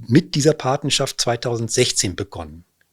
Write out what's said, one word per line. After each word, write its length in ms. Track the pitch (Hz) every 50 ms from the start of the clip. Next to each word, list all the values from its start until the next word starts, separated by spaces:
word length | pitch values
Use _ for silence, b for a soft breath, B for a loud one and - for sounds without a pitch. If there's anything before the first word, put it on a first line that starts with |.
| 117 -
mit 240 | 117 160 175 - -
dieser 180 | 151 135 156 147
Patenschaft 680 | - - 127 135 - - 143 - - 139 - - -
zweitausendsechzehn 960 | - 123 120 120 - 123 120 113 117 110 - - 135 - - - - 101 85
begonnen. 480 | - 101 - - - 82 76 76 82 87 _ _ _ _ _